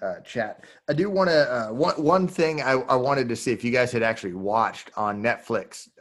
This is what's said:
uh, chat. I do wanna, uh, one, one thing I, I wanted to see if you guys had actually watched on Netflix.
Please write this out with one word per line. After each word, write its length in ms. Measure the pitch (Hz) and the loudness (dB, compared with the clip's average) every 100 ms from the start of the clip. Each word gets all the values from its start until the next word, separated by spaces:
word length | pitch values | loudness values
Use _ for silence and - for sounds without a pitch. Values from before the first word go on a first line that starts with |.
uh, 200 | 98 87 | -8 -8
chat. 420 | - 123 107 - - - - | -8 -6 -6 -8 -20 -10 -4
I 60 | |
do 160 | 147 202 | -2 0
wanna, 220 | 190 180 | 2 4
uh, 360 | 156 127 123 110 | 4 4 0 -4
one, 280 | 120 175 160 | -2 0 2
one 260 | 151 185 180 | 2 2 2
thing 320 | - 160 151 | 0 0 0
I, 100 | 131 | 2
I 240 | 131 123 127 | 2 2 2
wanted 320 | 131 139 123 | 2 0 0
to 60 | 113 | -2
see 160 | 127 | -2
if 100 | 110 | -2
you 80 | 120 | 0
guys 200 | 123 117 | 2 2
had 100 | 117 | 2
actually 300 | 113 113 98 | 0 -2 -6
watched 560 | 90 98 110 107 - - - | -6 0 2 2 -2 -10 -4
on 260 | 107 104 | -4 -2
Netflix. 680 | 113 104 - 110 92 - - - | -2 -2 -2 -4 -4 -14 -20 -10